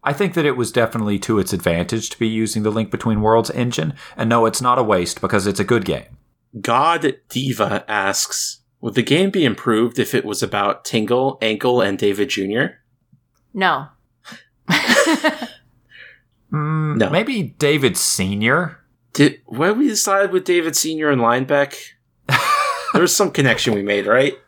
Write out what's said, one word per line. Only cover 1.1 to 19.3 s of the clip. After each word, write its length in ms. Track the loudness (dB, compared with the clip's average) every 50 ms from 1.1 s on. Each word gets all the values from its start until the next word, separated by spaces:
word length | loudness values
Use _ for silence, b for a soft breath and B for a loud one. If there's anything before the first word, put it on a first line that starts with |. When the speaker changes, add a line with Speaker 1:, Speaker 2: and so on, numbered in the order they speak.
| -2 -2
Speaker 1:
to 180 | 0 0 0 0
its 140 | 0 0
advantage 580 | -4 -2 0 0 0 0 -2 -2 -4 -6 -6 -8
to 80 | -6 -4
be 100 | -2 -2
using 340 | 0 -2 -2 -2 -2 -2
the 80 | -2 0
Link 200 | 0 -2 -4 -4
Between 320 | -6 -4 -2 0 0 2
Worlds 280 | 4 4 4 4 4 0
engine, 440 | -2 -2 -2 -2 -2 -4 -4 -4 -6 B B B B
and 120 | B 0 2
no, 180 | 2 4 2
it's 140 | 2 0 0
not 160 | 0 2 2 2
a 40 |
waste 380 | 2 2 2 2 0 -2 -4 -6
because 260 | -4 0 0 0 0
it's 140 | 0 0 -2
a 40 | 0
good 200 | 2 2 0 2
game. 300 | -2 -4 -4 -6 -14 -20 -20 _ _ _ _ _ _ -18 -10
Speaker 2:
God 560 | -2 0 2 2 4 2 0 2 0 -2 -4 -4 _ _
Diva 540 | -6 -4 -2 -2 0 0 0 0 0 -4 -4 -4
asks, 720 | -2 -2 0 0 -2 -2 -4 -4 -6 -8 -8 -8 -10 _ _ _ _ _
"Would 120 | -10 -4 -2
the 80 | -2
game 280 | 0 2 2 2 2 2
be 140 | 2 2 0
improved 520 | 0 0 -2 -2 0 2 2 2 0 0 -2
if 160 | -2 0 0
it 100 | -2 -2
was 160 | -2 -4 -4
about 420 | -4 -2 -2 -2 0 0 -2 -4 _
Tingle, 540 | -2 -2 -2 0 2 2 2 2 0 -2 -2
Ankle, 380 | -2 -2 -2 0 0 2 2 2
and 180 | 2 0 0 0
David 300 | 0 0 2 0 -2 -2
Junior?" 500 | -2 -4 -4 -4 -2 -2 -2 -4 -6 _ _ _ _ _ _ _ _ _ _ _ _ _ _ _ _
Speaker 3:
No. 340 | -2 0 0 0 0 -4 -12 _ _ _ _ _ _ B B B B B B _ _ _ 0
<laughs> 0 | 0 0 2 2 2 4 4 2 2 2 0 -2 -2 -2 -10 -12 -14 -20 _ _ _ _ _ B B B B B B B B _ _ _ _ _
Speaker 1:
Mm, 440 | -6 -4 -2 -2 -2 -2 -2 -2 0 0
Speaker 2:
No. 120 | 0 2
Speaker 1:
maybe 320 | 2 0 0 0 -2 -4
David 540 | -4 -4 -2 _ 2 2 2 4 2 0 0
Senior? 840 | 0 -2 -2 0 0 -2 -2 -2 0 0 2 2 0 0 -4 -10 -16 _ _ _ _ _ _
Speaker 2:
Did, 280 | _ 4 4 4